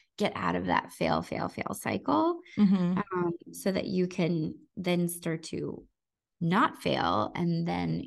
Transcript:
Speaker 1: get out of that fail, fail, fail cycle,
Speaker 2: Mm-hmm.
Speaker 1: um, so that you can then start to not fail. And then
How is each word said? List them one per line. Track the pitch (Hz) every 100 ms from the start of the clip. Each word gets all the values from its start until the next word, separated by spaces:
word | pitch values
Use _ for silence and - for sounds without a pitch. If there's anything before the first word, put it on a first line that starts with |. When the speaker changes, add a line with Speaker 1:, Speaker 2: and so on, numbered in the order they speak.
| _ -
Speaker 1:
get | 208
out | - 185 175
of | 185
that | - -
fail, | - 82 80
fail, | - - -
fail | - -
cycle, | - - 143 202 294 330 339 - -
Speaker 2:
Mm-hmm. | 202 190 175 185 -
Speaker 1:
um, | 180 175 170 -
so | - 202
that | 190
you | - 185 180
can | 185 165 170 156 - - -
then | 180 175 175
start | 175 175 160
to | - - 143 - - _ _ _ _ -
not | 170 185 311 -
fail. | - 135 85 98 -
And | - 170 165 170
then | 180 170 165